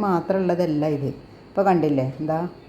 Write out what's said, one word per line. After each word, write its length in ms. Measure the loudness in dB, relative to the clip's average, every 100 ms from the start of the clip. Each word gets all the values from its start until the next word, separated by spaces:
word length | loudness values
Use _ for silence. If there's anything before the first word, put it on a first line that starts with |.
| 0
മാത്രമുള്ളതല്ല 760 | 0 0 0 0 0 0 0 0 -2
ഇത്. 140 | -4 -6 -14 -20 -8
ഇപ്പോൾ 160 | 0 2
കണ്ടില്ലേ, 380 | 4 2 2 0 -4
എന്താ 200 | -4 -2 -4 -10